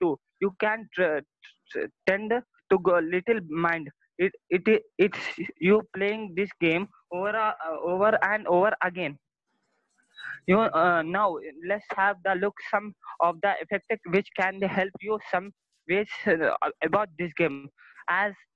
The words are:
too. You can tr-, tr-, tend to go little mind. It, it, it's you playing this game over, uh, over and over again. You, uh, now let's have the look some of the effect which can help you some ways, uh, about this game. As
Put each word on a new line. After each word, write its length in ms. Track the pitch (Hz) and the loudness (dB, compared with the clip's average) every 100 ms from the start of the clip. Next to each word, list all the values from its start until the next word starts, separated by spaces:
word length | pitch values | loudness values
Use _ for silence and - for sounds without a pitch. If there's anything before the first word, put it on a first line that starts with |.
too. 180 | 175 139 _ - | 0 0 _ -4
You 140 | 196 190 | -4 0
can 280 | 214 220 208 | 0 -2 -4
tr-, 240 | - 180 151 147 _ - _ - | 0 0 0 -6 _ -20 _ -12
tr-, 160 | - - _ - | -8 -8 _ -8
tend 240 | 196 214 | -6 -2
to 480 | 240 - _ - 190 | -4 -4 _ 0 2
go 200 | 180 175 | 4 2
little 400 | 165 180 180 226 165 | 2 -2 0 -2 -2
mind. 400 | 160 170 165 143 - _ - | -2 -2 -2 -6 -18 _ -4
It, 140 | 190 - - | -4 -4 -4
it, 320 | 180 196 214 - - | 0 2 2 0 0
it's 200 | 190 - - - - - | 0 0 -10 -8 -10 0
you 240 | 180 214 208 190 | 4 4 2 -4
playing 380 | 202 220 214 170 | -4 -4 -6 -4
this 140 | 202 - | -6 0
game 260 | 165 165 202 _ - | 0 0 -2 _ -10
over, 240 | 180 202 214 | -6 -4 -2
uh, 160 | 214 - 160 156 | -2 -2 -6 -6
over 340 | 175 185 208 220 | -2 2 4 4
and 240 | 190 214 208 | 2 0 2
over 260 | 175 202 - | 4 4 2
again. 360 | 180 175 156 143 _ _ _ _ _ _ _ _ _ - - - - | -2 -2 -6 -8 _ _ _ _ _ _ _ _ _ -18 -14 -4 2
You, 140 | 196 | 4
uh, 420 | 226 160 175 170 | 4 4 4 2
now 360 | 160 190 208 156 156 143 175 | 0 0 0 -2 -10 -10 -6
let's 200 | 202 - - | -4 -4 0
have 200 | 196 196 | 0 0
the 100 | 190 | -2
look 200 | 185 202 - - | 0 -2 -4 -4
some 220 | 208 208 - - - | -4 -4 -12 -14 0
of 160 | 170 175 | 0 2
the 120 | 202 - | 0 -2
effect 400 | 165 196 - 220 175 | -4 -6 -4 -6 0
which 180 | 185 202 - | -2 0 -2
can 220 | 190 190 | -2 -2
help 300 | 196 147 190 - | -2 0 -2 -4
you 180 | 196 214 - | -4 -4 -2
some 200 | 180 196 - _ _ - | -4 -4 -14 _ _ -2
ways, 200 | 185 208 - - | -2 -2 -2 0
uh, 240 | 165 139 - 147 - | 2 2 0 -2 -2
about 260 | 160 185 208 151 | 0 0 0 -4
this 140 | 175 156 | -6 -2
game. 320 | 165 139 139 _ - - - | -2 -2 -12 _ -20 -10 -2
As 260 | 175 208 190 _ | 0 0 -4 _